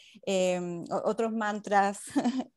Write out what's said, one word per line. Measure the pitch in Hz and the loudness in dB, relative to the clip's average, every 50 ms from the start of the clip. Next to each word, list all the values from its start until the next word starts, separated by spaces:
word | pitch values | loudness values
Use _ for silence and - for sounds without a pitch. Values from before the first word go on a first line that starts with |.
| - - - 214 - | -20 -20 -20 -10 -4
eh, | 190 196 185 185 180 180 180 175 175 175 170 156 - | -2 2 2 2 2 2 0 -2 -4 -6 -8 -6 -4
o-, | 185 185 - 196 | -4 -2 0 -2
otros | 208 220 226 220 | 0 0 -2 -2
mantras, | 220 226 214 208 208 208 202 196 208 202 196 202 202 - - - - | -2 -2 -2 -2 -4 -4 -2 4 4 4 4 4 0 -4 -10 -4 -2
<laughs> | 294 - 240 262 262 - - _ | 0 0 0 0 -2 -6 -8 _